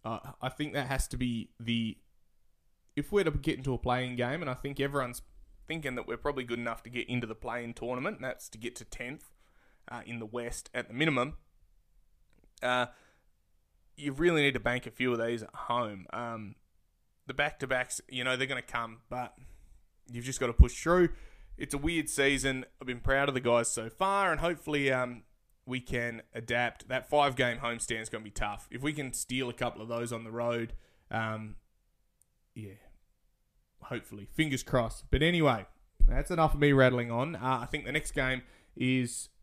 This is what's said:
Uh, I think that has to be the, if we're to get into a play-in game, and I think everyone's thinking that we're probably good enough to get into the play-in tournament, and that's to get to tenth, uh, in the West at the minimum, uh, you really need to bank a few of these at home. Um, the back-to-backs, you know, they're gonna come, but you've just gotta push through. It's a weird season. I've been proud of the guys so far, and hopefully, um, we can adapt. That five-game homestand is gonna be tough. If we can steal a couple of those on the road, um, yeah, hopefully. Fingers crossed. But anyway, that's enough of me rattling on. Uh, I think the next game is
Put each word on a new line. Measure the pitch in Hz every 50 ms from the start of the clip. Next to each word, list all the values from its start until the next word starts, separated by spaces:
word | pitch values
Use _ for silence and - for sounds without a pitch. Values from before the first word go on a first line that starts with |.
| -
Uh, | 113 113 - - 135 - _
I | - 131
think | - - 151 151 -
that | 143 131
has | 127 135 131 - -
to | -
be | 123 127 123 117 113 - - _ -
the, | 113 117 117 117 113 110 - - _ _ _ _ _ _ _ _ _ _ _ _ _ _ _ _ _ _ _
if | 147 143 -
we're | 202 202 185
to | 165
get | 147 143 135 160 147
into | 127 131 139 127
a |
play-in | 117 - 127 123 127 127 123 123
game, | 120 120 123 139 175
and | 170 135
I | 127
think | - - 143 139 -
everyone's | 135 143 143 143 131 120 123 - - - - - - - - - -
thinking | - 156 165 151 135 127
that | 123 -
we're | - 117
probably | 113 - 147 139 131 127
good | 120 117 120
enough | 117 117 113 - -
to | 117
get | 123 123 -
into | - 120 123 117
the | 110 110
play-in | - - 120 113 120 120 117 113
tournament, | - 123 120 123 123 139 196 220
and | 123 127
that's | 127 - - - -
to | -
get | 110 117 117 -
to | - 120
tenth, | - - - 127 123 147 - - - - _ _ _ _ _ _ _ _ _ - -
uh, | 120 117 -
in | - 120
the | 117 110
West | 107 117 120 117 120 - - - - -
at | 120 117
the | - 117
minimum, | 123 156 160 147 127 123 147 151 - _ _ _ _ - _ _ _ _ _ _ - _ _ _ _ _ _ - _ _ - _ - -
uh, | 123 123 127 123 117 - - - _ _ _ _ _ _ _ _ _ _ _ _ _ _ _ _ _ _
you | - 143 143
really | 135 139 170 180 170 156
need | 143 139 127
to | 120
bank | 107 123 123 123 -
a | 117
few | - - 127 127 120
of | 113
these | 113 117 120 113
at | 107 - -
home. | - - - 117 123 120 107 104 95 - -
Um, | - 110 120 117 117 113 107 95 - _ _ _ _ _ _ _ _ _ _ _ _ _ _
the | - 127
back-to-backs, | 135 143 156 - - 139 123 131 127 127 - - - - -
you | 135 127 123
know, | 131 127
they're | 123 135
gonna | 135 139 127
come, | - - - 120 117 113 110 107 _
but | _ 123 123 123 - - - 135 - - - - - - - _ _ _ _ _ -
you've | 120 117 120
just | 131 127 -
gotta | 131 120
push | 117 - 147 120 - -
through. | - 165 175 180 175 165 - - - - - - - - -
It's | - 143 135 -
a |
weird | 139 143 165 170 160 147 -
season. | - - 139 139 139 131 127 139 131 131 127 - _ _
I've | 131
been | 127 123 120
proud | - - 135 139 139 143
of | 131
the | 127
guys | 127 120 120 117 117 -
so | - 117 110 113
far, | - - 190 196 196 196 196 185 160
and | 151
hopefully, | 165 170 175 147 - 156 151 147 139 135
um, | 131 127 127 123 123 113 - _ _ _ _ _ _ _ _
we | - 127 127
can | 123 - 135 123 120 120 117 113 - _ -
adapt. | 120 113 117 120 120 123 117 - - - -
That | 127 127 - -
five-game | 151 147 143 139 127 127 127 123 117 117
homestand | 117 120 117 117 - - 117 113
is | 110 107
gonna | - 110 110
be | 104
tough. | - - 107 104 104 101 - -
If | - 120
we | 139 151
can | 147 147 139 127 117
steal | - - - 127 131 131 123
a | 120
couple | - 127 120 104 -
of | 107
those | 117 117 117 120 117
on | 117 113 113
the | 110
road, | 113 120 120 120 117 117 117 117 - - - _ _ _ _ _
um, | - 113 110 110 110 110 107 107 107 - _ _ _ _ _ _ _ _ _ _ _ _ _ _ _ _ _ _ _
yeah, | 113 107 98 101 107 - - - _ _ _ _ _ _ _ _ _ _ _ _ _ _ _ _ _ -
hopefully. | - 127 110 - - 107 104 101
Fingers | - - - 160 151 135 123
crossed. | - - - 127 117 110 - - - -
But | - 131 151
anyway, | 170 175 170 156 139 120 107 95 - - _ _ _ _ _ -
that's | - 120 127 - -
enough | 180 165 160 151 -
of | 147
me | 147 147 139
rattling | 135 131 127 123 123 120 117
on. | 117 120 135 160 165
Uh, | - 120 131 131 120
I | 120
think | - - 151 107
the | 107 139
next | 151 143 -
game | - 147 131 127 131 127 123 - - - _ _ -
is | - 127 127 127 131 123 120 - - - - _ _